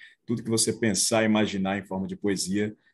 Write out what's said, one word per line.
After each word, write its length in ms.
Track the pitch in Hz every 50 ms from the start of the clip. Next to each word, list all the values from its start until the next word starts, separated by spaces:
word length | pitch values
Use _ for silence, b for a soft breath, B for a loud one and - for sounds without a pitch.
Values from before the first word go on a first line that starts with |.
| B B B B _
Tudo 160 | - 120 110
que 80 | 117 113
você 220 | 113 110 - 117
pensar, 500 | 104 - 120 110 98 92 - - 117 110
imaginar 560 | 113 110 107 107 107 95 98 98 95 95 98 101
em 60 | 95
forma 240 | - 95 95 95 90
de 80 | 95
poesia, 600 | - - 104 98 87 82 90 95 104 104 110 107 - _ _